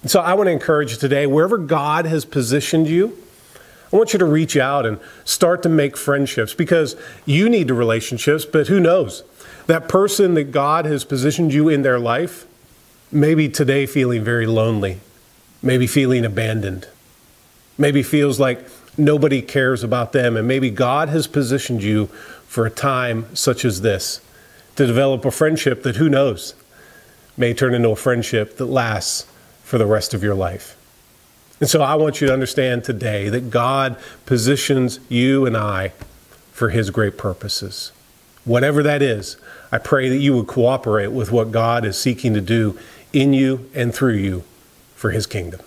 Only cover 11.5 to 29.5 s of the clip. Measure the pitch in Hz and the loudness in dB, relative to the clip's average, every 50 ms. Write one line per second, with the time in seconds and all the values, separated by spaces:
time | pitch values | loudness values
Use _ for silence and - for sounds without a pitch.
11.5 | 135 147 151 160 156 139 135 139 123 123 117 117 117 131 170 175 - - - - | 4 4 4 4 2 2 2 2 2 2 0 0 -2 -2 -2 -6 -8 -14 -20 -20
12.5 | _ _ _ _ - _ _ _ _ _ _ _ - 151 143 151 165 156 156 139 | _ _ _ _ -20 _ _ _ _ _ _ _ 2 2 4 4 4 4 2 0
13.5 | - - 151 127 135 139 139 131 - 143 131 123 120 113 107 113 120 120 113 110 | 0 0 2 2 2 2 0 0 0 0 0 2 0 -2 -2 0 0 0 0 2
14.5 | 113 110 110 113 113 104 101 98 92 92 - _ _ _ _ _ _ _ _ _ | 2 2 2 2 0 -2 -2 -4 -6 -8 -14 _ _ _ _ _ _ _ _ _
15.5 | _ _ - 127 127 127 127 117 - 147 135 127 131 123 117 113 101 113 113 110 | _ _ -2 0 2 2 0 2 2 2 2 4 2 2 0 -2 -2 -2 -4 -2
16.5 | 110 110 101 98 92 92 - - - _ _ _ _ _ _ _ _ _ _ _ | -2 -4 -4 -6 -8 -8 -12 -16 -20 _ _ _ _ _ _ _ _ _ _ _
17.5 | _ _ _ _ _ - 147 147 143 135 123 - - 147 143 143 131 110 139 131 | _ _ _ _ _ 0 0 2 2 0 0 2 0 2 2 2 2 2 0 0
18.5 | 123 120 - - - - - - - - 151 147 151 147 143 151 139 131 - - | 0 -4 -10 -20 -20 -20 -20 -14 -2 0 2 2 4 4 2 2 2 0 -4 -2
19.5 | - 143 131 127 131 113 113 117 123 123 120 113 - 139 123 120 113 113 110 120 | -2 0 0 2 0 -2 -2 -2 -2 -2 -2 -2 0 0 0 2 0 0 0 0
20.5 | 131 139 131 127 104 101 127 123 131 147 160 147 147 165 147 - - 147 139 117 | 0 0 0 -2 0 0 0 2 2 0 0 0 -2 -2 -4 -2 -2 -2 0 0
21.5 | 131 139 - - 123 110 98 107 107 110 107 98 - - - - - - - _ | -2 -4 -2 -4 -4 -4 -2 0 0 0 -2 -2 -8 -18 -20 -20 -20 -20 -20 _
22.5 | - 123 113 107 - - - 143 131 123 127 120 117 113 113 - - - - 139 | -4 -2 -2 -2 -2 -2 -2 0 0 0 0 -2 -2 -6 -6 -8 -8 -2 -2 -2
23.5 | 120 - - 123 101 90 98 113 98 92 - - - - _ _ _ - - - | -2 0 -2 -2 -2 0 0 0 0 0 -4 -8 -10 -12 _ _ _ -20 -20 -20
24.5 | - - _ _ _ - 139 123 117 120 139 135 135 120 110 135 - - 160 156 | -20 -20 _ _ _ 0 0 2 4 2 2 2 0 0 -2 -4 0 0 0 0
25.5 | 160 151 - 143 123 - - 135 110 101 160 156 139 135 139 135 104 92 - - | 0 0 0 -2 -2 -2 -4 -4 -2 0 2 2 4 2 2 0 0 -4 -10 -16
26.5 | - _ _ _ _ - - - - - - - _ _ _ _ _ - 123 117 | -18 _ _ _ _ -20 -20 -20 -20 -20 -20 -20 _ _ _ _ _ -2 -2 -2
27.5 | 117 - 139 127 123 120 117 117 107 - - 131 123 117 113 - - 113 104 - | 0 0 0 0 2 2 2 2 0 0 0 -2 0 0 -2 -2 -2 -2 -2 -2
28.5 | - - 135 120 135 127 117 113 107 95 - - - - - - - - _ _ | -6 -8 -6 -2 -2 -2 -2 -2 -4 -4 -4 -6 -8 -8 -10 -14 -20 -20 _ _